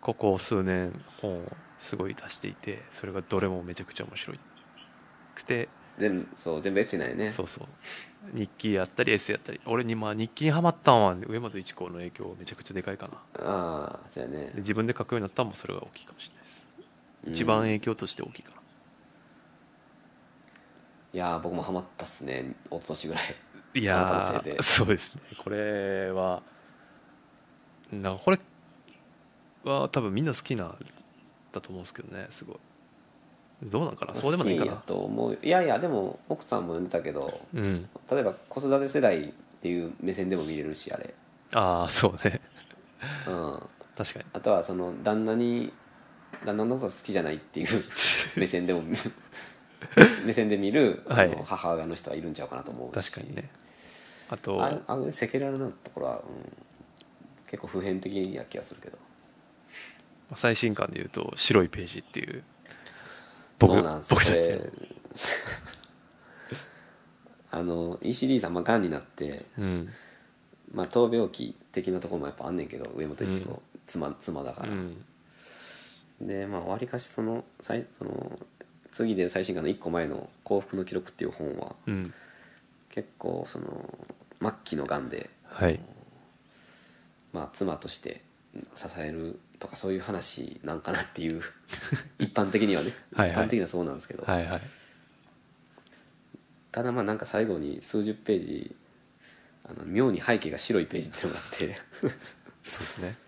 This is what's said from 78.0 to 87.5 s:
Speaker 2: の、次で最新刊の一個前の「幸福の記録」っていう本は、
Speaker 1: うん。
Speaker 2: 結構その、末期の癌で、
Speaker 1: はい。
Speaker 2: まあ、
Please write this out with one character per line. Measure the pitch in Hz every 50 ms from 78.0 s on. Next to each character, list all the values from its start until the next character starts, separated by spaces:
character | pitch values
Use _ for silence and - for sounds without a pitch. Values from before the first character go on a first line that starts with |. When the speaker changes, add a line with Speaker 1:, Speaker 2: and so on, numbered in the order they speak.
| -
Speaker 2:
の、 | - - - - - - - - - _ _ - - - - _ -
次 | - - 117 113 107
で | 92 90 90
最 | - 95 92
新 | 92 92
刊 | 90 78
の | 76
一 | 78
個 | - - 82
前 | 82 87 82 73
の | - - - - - - _
「幸 | - 101 98
福 | 98 - -
の | 95 92
記 | - -
録」 | 92 90 -
っ | -
て | - -
い | -
う |
本 | - - 76 73 -
は、 | - - - - - -
Speaker 1:
う | - 104
ん。 | 95 92 90 - - - - - - - - - - _ _ - _ _ _
Speaker 2:
結 | - - - - - _
構 | - 50 50 50 50 -
そ | - 50
の、 | 50 50 - - - - - - - - - - - _ - -
末 | - 107 110 - -
期 | - -
の | 76 69
癌 | - - 71 67 62
で、 | - - - - - _ _
Speaker 1:
は | - - - 92 87
い。 | 80 - - - - - - - - - - - - _ _ _ _ - - - - - - - - - - - _ _ _ - -
Speaker 2:
ま | 87 73
あ、 | -